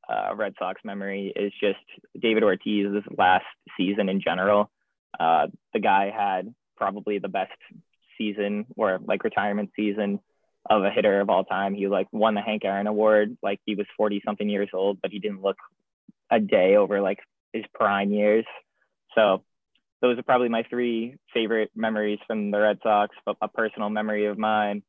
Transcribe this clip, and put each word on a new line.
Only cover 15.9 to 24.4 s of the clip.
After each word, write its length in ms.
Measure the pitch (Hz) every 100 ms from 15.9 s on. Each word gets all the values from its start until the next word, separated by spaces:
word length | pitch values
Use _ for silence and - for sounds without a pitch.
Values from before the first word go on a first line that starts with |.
| _ _ _ _
a 100 | 117
day 360 | 104 104 92 104
over, 260 | 98 101
like, 180 | 98 104 - _ _
his 140 | 113 104
prime 380 | - 107 101 101
years. 340 | 104 104 107 113 - _ _ _ _ _ -
So 280 | 107 104 _ _ _ _ _ _
those 160 | 127 120
are 60 |
probably 260 | - 127 123
my 140 | 117
three 540 | 117 123 120 117 117 135 _
favorite 380 | 120 110 113 107 110
memories 440 | 110 110 107 104 -
from 240 | 110 104
the 80 | 104
Red 200 | 107 104
Sox, 320 | 113 104 104 - -
but 120 | 104
a 60 | 107
personal 420 | - 110 - 104
memory 360 | 107 107 107 104
of 120 |
mine. 460 | 104